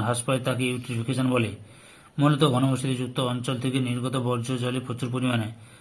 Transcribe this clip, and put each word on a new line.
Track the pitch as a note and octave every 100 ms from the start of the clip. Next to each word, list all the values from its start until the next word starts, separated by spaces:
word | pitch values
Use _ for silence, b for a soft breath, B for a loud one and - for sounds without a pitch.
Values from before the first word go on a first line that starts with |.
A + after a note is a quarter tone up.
হ্রাস | A2+ A#2+
পায়, | - C3
তাকে | B2 A#2+
ইউট্রিফিকেশন | B2+ B2 B2 A#2 A2+ B2+ C3
বলে। | B2+ A2 G2 B B B B B -
মূলত | C#3+ D3
ঘনবসতিযুক্ত | D3+ B2 C3+ B2+ C3 B2 B2+ B2+
অঞ্চল | B2+ B2 A#2+ B2
থেকে | C3 C3
নির্গত | B2 B2 B2+ C3
বর্জ্য | B2 B2 A#2+ B2+
জলে | B2 B2+
প্রচুর | B2+ A#2+ B2
পরিমাণে | B2 B2+ A#2+ A2 - B B